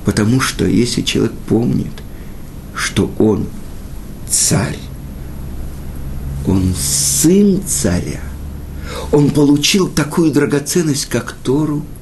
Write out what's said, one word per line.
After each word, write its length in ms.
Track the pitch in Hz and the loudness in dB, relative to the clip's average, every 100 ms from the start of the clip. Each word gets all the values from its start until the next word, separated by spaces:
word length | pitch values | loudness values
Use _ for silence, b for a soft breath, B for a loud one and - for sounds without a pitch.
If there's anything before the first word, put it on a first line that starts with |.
Потому 360 | - 107 107 127 | 2 2 4 4
что 260 | - - 90 | 2 0 2
если 360 | 101 120 - | 4 2 0
человек 300 | - - 110 - - | 0 0 0 -2 0
помнит, 460 | 107 123 131 - - B B B B B - - | 2 2 0 -2 -8 B B B B B -12 -12
что 380 | - - - 90 - | -6 -2 0 0 2
он 280 | 110 101 - - - - - - - - - | 2 2 -2 -8 -10 -10 -12 -12 -12 -12 -4
царь, 500 | - - - - - - - - - - - - - - - - - - - - - | 0 2 2 0 -4 -10 -12 -12 -10 -10 -10 -8 -6 -8 -8 -8 -8 -6 -6 -6 -4
он 300 | - 95 92 | 0 2 2
сын 880 | 90 - - - - 156 190 202 180 | 0 0 0 0 4 6 8 6 4
царя, 560 | - - 101 87 - - - - - - - B B B B | 0 0 0 0 -2 -6 -8 -8 -10 -10 -10 B B B B
он 180 | 147 143 | 4 4
получил 580 | 151 143 147 - 202 180 | 4 4 4 4 2 2
такую 440 | - 147 180 160 | 0 0 2 4
драгоценность, 760 | 143 143 143 147 180 156 139 - | 4 2 0 0 0 2 0 -2
как 300 | 117 - - | -4 -4 -6
Тору 400 | - 139 151 147 - - | -2 0 0 -2 -6 -14